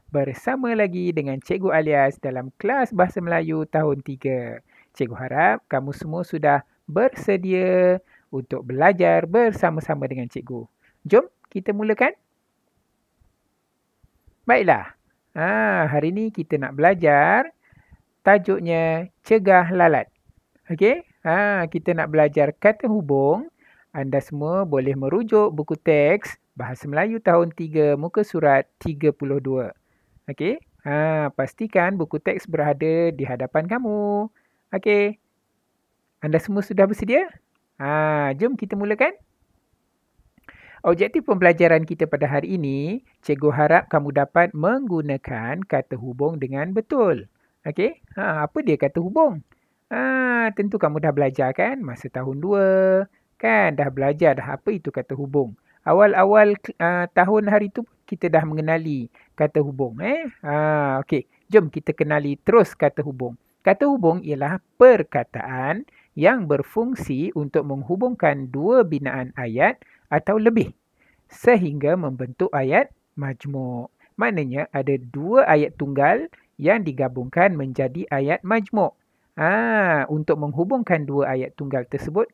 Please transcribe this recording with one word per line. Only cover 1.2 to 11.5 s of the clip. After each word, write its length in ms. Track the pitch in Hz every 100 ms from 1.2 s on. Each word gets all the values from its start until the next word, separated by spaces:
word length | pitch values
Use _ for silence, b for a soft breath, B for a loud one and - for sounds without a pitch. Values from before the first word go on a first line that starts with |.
| 139 135
Cikgu 320 | - 185 185 156
Alias 400 | 156 147 139 -
dalam 320 | 139 127 131 _
kelas 400 | 202 269 254 190
Bahasa 240 | 180 -
Melayu 480 | 170 165 160 160 151
tahun 320 | 156 156 139 135
tiga. 560 | 135 135 127 120 117 _ b b -
Cikgu 240 | 120 117
harap 480 | 127 135 180 226 -
kamu 240 | 135 135
semua 320 | 135 156 165
sudah 400 | 175 165 147 143 - _ -
bersedia 1120 | 156 262 254 - 196 185 185 185 185 180 185 b b b
untuk 320 | 135 127 131
belajar 640 | 127 131 170 180 175 170 165
bersama-sama 800 | 214 233 190 175 156 - 147 135
dengan 240 | 131 120
cikgu. 320 | 131 120 120 113 _ _ _
Jom 240 | 147 220 359 _ _